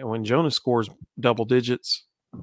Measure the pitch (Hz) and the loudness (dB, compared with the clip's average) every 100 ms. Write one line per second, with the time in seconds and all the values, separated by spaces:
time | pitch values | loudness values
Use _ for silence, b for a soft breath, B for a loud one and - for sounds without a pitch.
0 | 123 113 107 135 160 - - 120 107 - | -6 -4 0 2 2 0 0 0 0 -8
1 | - - 120 117 113 127 120 127 - - | -20 -2 0 0 2 2 2 -4 -4 -8
2 | - _ _ 233 | -8 _ _ -18